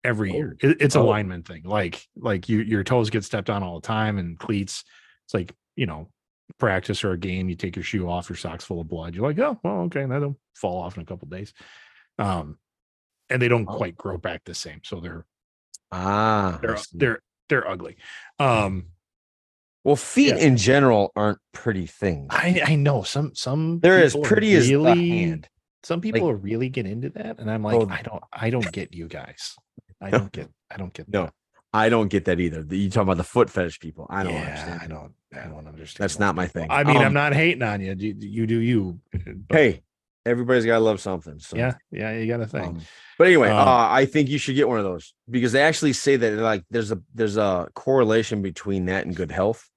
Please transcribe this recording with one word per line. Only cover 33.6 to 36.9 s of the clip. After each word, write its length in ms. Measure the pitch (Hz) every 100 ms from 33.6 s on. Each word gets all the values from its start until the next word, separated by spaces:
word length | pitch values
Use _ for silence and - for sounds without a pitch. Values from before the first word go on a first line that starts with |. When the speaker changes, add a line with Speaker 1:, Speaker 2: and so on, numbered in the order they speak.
| 87 -
Speaker 2:
people. 280 | 82 78 -
I 140 | 98
don't 100 | 92
Speaker 1:
Yeah, 120 | 80 78
Speaker 2:
understand 360 | 76 82 85
Speaker 1:
I 40 | 82
Speaker 2:
it. 40 |
Speaker 1:
don't, 240 | 76 76 _ _
I 140 | - 60
don't 200 | 76 76
understand 360 | 76 78 -
Speaker 2:
That's 120 | 98 -
Speaker 1:
those 40 |
Speaker 2:
not 160 | 101 82
my 100 | 90
Speaker 1:
people. 140 | 87
Speaker 2:
thing. 100 | 80
Speaker 1:
I 120 | 139
mean, 140 | 143